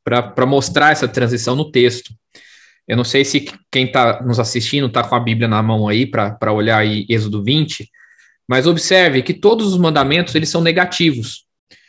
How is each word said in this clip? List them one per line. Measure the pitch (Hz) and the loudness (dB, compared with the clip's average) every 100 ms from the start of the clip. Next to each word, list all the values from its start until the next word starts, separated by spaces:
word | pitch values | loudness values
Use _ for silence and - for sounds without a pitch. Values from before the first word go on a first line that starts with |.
pra, | - 120 | -2 -2
pra | 117 - | -2 0
mostrar | 127 139 - 143 147 | 2 2 0 2 2
essa | 151 - | 2 -2
transição | - 120 120 127 131 | -2 -2 -2 -2 -4
no | 151 | 0
texto. | 123 123 117 - - _ - _ _ _ _ - | 2 2 0 -12 -20 _ -20 _ _ _ _ -4
Eu | 113 | -2
não | |
sei | 117 135 | 0 0
se | 135 143 147 - _ | 2 -2 -4 -16 _
quem | 131 127 | -2 0
tá | 131 120 117 | 2 0 0
nos | 123 117 | -2 -2
assistindo | 113 120 113 147 131 | -2 -4 -4 -2 -2
tá | 120 | -2
com | 117 | -2
a | 120 | -2
Bíblia | 117 113 117 | 0 -2 0
na | 107 | 0
mão | 110 110 104 | 0 0 0
aí | 107 135 | 0 0
pra, | 117 101 | -2 -4
pra | 107 110 | -4 -2
olhar | 107 107 110 | 0 2 2
aí | 107 107 - | 0 -2 -2
Êxodo | 113 107 104 | -2 -2 -4
vinte, | 101 151 151 - 110 _ _ _ _ _ - | -2 -2 -2 -8 -16 _ _ _ _ _ -2
mas | 127 160 | 2 2
observe | 170 - 185 175 131 | 2 2 4 4 2
que | 123 | -2
todos | 180 208 226 202 | 0 2 2 2
os | 180 | 2
mandamentos, | 165 151 135 165 170 | 2 2 2 0 0
eles | 156 160 | -2 -2
são | 175 | 0
negativos. | 165 170 180 - 165 123 110 - _ _ _ _ | 2 2 0 0 0 0 -6 -14 _ _ _ _